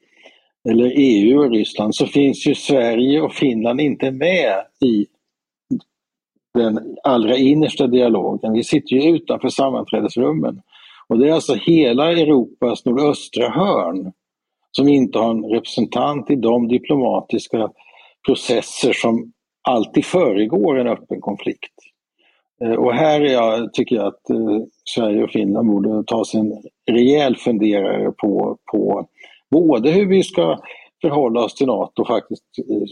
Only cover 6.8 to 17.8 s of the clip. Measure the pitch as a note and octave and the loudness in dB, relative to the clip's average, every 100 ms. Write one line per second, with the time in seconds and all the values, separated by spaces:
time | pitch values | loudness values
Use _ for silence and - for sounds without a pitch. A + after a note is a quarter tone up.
6.8 | - - C#3+ B2 G#2+ B2+ C3+ D3+ D3+ - | -8 -6 0 0 2 2 2 4 0 0
7.8 | C3+ B2+ A#2+ G#2+ - G#2 A2+ A2 A#2 D3+ | 0 2 2 2 0 -4 -2 -2 0 -2
8.8 | - B2+ D3+ E3 - A2+ B2+ - C3+ A#2+ | 0 2 2 2 0 -4 -4 0 -2 -2
9.8 | A2 G#2+ G#2+ - C3+ D#3 C#3 - - - | -4 -4 -2 -2 -2 0 -4 -6 -14 -20
10.8 | - - - A2+ C#3+ E3 E3+ A#2 - E3 | -20 -18 -2 2 4 2 0 -2 2 4
11.8 | C3+ A#2+ D#3+ E3+ D3+ C#3+ A2+ - A#2 G#2+ | 4 2 2 2 4 4 2 -2 -4 -2
12.8 | - B2 D3 D#3 - - A#2 A2+ G3 C#3+ | -2 0 2 0 -4 -4 -2 0 0 0
13.8 | F2 F#2 F#3 - _ _ _ _ _ - | -2 -4 -8 -14 _ _ _ _ _ 0
14.8 | C#3 C#3+ B2 A2 A2+ A2+ G#2+ A2+ - - | 4 4 2 0 0 -2 -2 -4 -4 -4
15.8 | A2 A#2 C3+ D3 - C#3+ A2+ A#2+ A#2 A#2+ | -4 -2 -2 -2 -2 0 2 2 2 0
16.8 | - C#3+ A#2 G2 - A2+ - A2+ G#2+ - | 0 0 0 -2 -4 -6 -4 -4 -4 -8